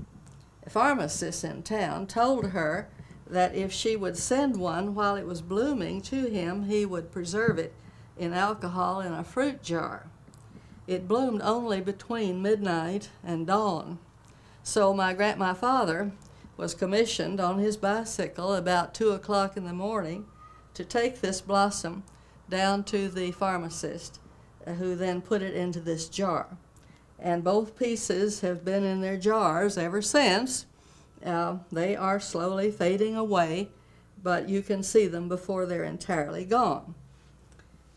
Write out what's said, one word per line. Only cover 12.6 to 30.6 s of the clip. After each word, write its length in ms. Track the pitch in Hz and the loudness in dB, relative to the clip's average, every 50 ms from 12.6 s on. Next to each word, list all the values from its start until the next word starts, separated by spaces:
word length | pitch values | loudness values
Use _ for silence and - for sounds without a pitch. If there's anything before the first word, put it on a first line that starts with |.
| 202 190 170 165 165 170 190 202 - - - - - | 2 0 0 0 0 0 -2 -4 -6 -10 -14 -12 -6
and 240 | 170 170 160 165 | -4 -4 -2 0
dawn. 500 | 170 196 214 220 202 170 156 - - 175 170 - - - - - - - - - - - - | 2 2 2 2 2 0 -2 -4 -8 -12 -14 -14 -18 -20 -20 -20 -20 -20 -20 -20 -20 -20 -14
So 320 | - - - 220 202 196 196 | -10 -2 2 4 4 4 4
my 220 | 196 190 185 180 | 4 2 2 2
grand-, 240 | 190 208 214 202 196 | 2 2 2 2 2
my 160 | 190 180 180 | 0 0 0
father 560 | 185 240 247 269 254 220 170 160 175 208 202 196 - - - - - - - - | 2 2 2 4 4 4 2 2 0 -2 -4 -6 -10 -16 -20 -20 -20 -20 -18 -10
was 200 | - 170 170 - | -8 -6 -6 -4
commissioned 640 | - 190 180 196 220 233 226 - - 160 165 190 196 | -4 -2 2 2 2 2 2 0 -2 -2 -2 -2 0
on 180 | 180 175 190 | 0 0 2
his 180 | 196 202 214 208 | 2 0 0 0
bicycle 800 | 208 - 196 208 226 226 214 - - 175 143 - - 175 190 202 | 0 0 0 0 0 -2 -4 -4 -4 -4 -4 -6 -4 -2 -2 0
about 400 | 185 170 180 180 175 170 - - | 0 2 2 2 2 2 0 -2
two 160 | - 220 214 | 0 2 2
o'clock 480 | 202 190 - - 208 196 196 196 - | 2 0 -2 0 0 2 2 0 -2
in 60 | 208 180 | -6 -8
the 100 | 175 175 | -6 -6
morning 540 | 180 190 214 220 208 170 156 170 202 208 - - - - - - - - - - | -4 -4 -2 -2 -2 -4 -4 -6 -8 -10 -14 -18 -20 -20 -20 -20 -20 -20 -14 -12
to 100 | - 175 | -10 -8
take 340 | - - 240 233 262 254 - | -2 0 0 2 0 0 -2
this 220 | - 190 190 190 | -2 -2 -2 -4
blossom 600 | - 190 196 196 202 202 202 - - 165 175 196 - - - - - - - - - | -2 2 4 4 4 4 2 -2 -6 -6 -8 -10 -12 -16 -20 -20 -20 -20 -20 -20 -10
down 360 | - 180 185 190 196 202 202 202 | -4 0 2 2 2 2 2 0
to 260 | - 214 196 196 190 | -2 -2 -2 -2 -2
the 220 | 180 185 180 180 | -2 -4 -4 -4
pharmacist, 880 | 175 - 196 190 185 175 165 165 165 - - 147 - 170 - - - - - - - - - - - - - | -2 -2 0 0 0 -2 -4 -6 -6 -6 -6 -6 -6 -8 -10 -14 -18 -20 -20 -20 -20 -20 -20 -20 -20 -14 -10
uh, 60 | - 175 | -8 -6
who 220 | 175 185 185 180 | -4 -2 -2 -2
then 240 | 175 185 185 175 180 | -2 0 -2 -2 -2
put 220 | 180 - 214 202 | -2 0 0 0
it 140 | 190 190 - | 0 -2 -2
into 240 | 180 175 180 165 170 | -2 -2 -2 -4 -4
this 280 | 160 165 165 160 - | -4 -4 -4 -4 -6
jar. 500 | - - 185 196 185 160 139 - - 180 - - - - - - - - - - - - - | -6 -4 -2 -2 0 0 -2 -2 -6 -10 -18 -20 -20 -20 -20 -20 -20 -20 -20 -20 -20 -16 -6
And 220 | 170 180 170 175 170 | -2 0 0 2 2
both 340 | 180 202 214 226 214 - | 2 2 2 2 0 -2
pieces 640 | - 254 233 233 220 - - 185 185 202 214 202 - | -2 -2 -2 0 -2 -2 -2 0 2 2 0 0 0
have 240 | 202 180 175 170 175 | -2 -2 -2 -2 -2
been 220 | 185 190 202 196 | 0 0 2 2
in 160 | 190 190 190 | 2 0 0
their 160 | 190 190 196 | 0 -2 -2
jars 600 | 185 180 214 220 220 196 160 156 170 202 202 196 | 0 2 4 4 4 4 4 4 4 2 2 2
ever 240 | 180 165 170 185 208 | 0 -2 0 0 -2
since. 640 | 208 - - 294 277 202 185 202 254 254 - - | 0 4 4 6 6 6 6 4 2 0 -2 -6